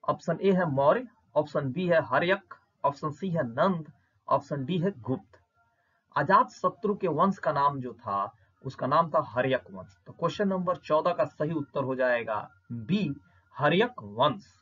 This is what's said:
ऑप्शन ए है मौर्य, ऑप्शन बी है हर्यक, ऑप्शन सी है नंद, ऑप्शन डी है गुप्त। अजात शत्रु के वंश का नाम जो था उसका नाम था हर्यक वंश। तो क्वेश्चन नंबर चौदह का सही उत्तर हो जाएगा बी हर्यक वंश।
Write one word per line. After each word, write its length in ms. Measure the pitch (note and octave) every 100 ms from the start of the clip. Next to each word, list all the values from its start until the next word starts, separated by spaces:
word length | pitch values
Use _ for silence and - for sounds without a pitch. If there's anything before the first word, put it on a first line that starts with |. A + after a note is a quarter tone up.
ऑप्शन 340 | - D3 - E3
ए 120 | G3
है 180 | F#3 F3
मौर्य, 340 | C3+ C#3 G#3 B3+ _ _
ऑप्शन 380 | D3+ D3+ D3+ C#3
बी 140 | B2+ F3+
है 140 | D#3+
हर्यक, 500 | - C3+ F3 G3 _ - _ _
ऑप्शन 260 | C3+ - D#3
सी 160 | C#3+ F#3+
है 120 | E3
नंद, 480 | B2+ A#2 F#3 F3 D3+ - _ _ -
ऑप्शन 360 | C3+ - D3
डी 140 | C3 F3+
है 120 | F#3 F#3+
गुप्त। 380 | A2 C3 - _ _ _ _ _ _ _ _ D3+
अजात 340 | C#3+ G3 B3+
शत्रु 420 | - F#3 - G3+
के 140 | G#3 F3+
वंश 280 | D3 F#3+ F#3
का 140 | E3+
नाम 280 | C#3+ C#3+ C#3
जो 120 | B2
था 380 | A2+ A2 G2 G#2 _ _ _
उसका 220 | C3 - B2+
नाम 220 | D3+ E3+
था 100 | D#3+ D3
हर्यक 380 | A#2+ C3 B2+ -
वंश। 260 | F#2+ F#2 _ -
तो 60 |
क्वेश्चन 360 | - E3 - G3+
नंबर 280 | F#3+ F3+ F3
चौदह 340 | - D#3 E3+
का 120 | F3 D3+
सही 260 | _ D3+
उत्तर 320 | D#3+ C#3 D3
हो 100 | B2+
जाएगा 420 | C3 B2+ A#2+ A2+ G#2+ - _ _
बी 420 | A#2+ A2 G3 E3 C#3 _ _ _ -
हर्यक 460 | D3 F3 A#3+ -
वंश। 420 | G#2 G#2 C#3+ G3 - _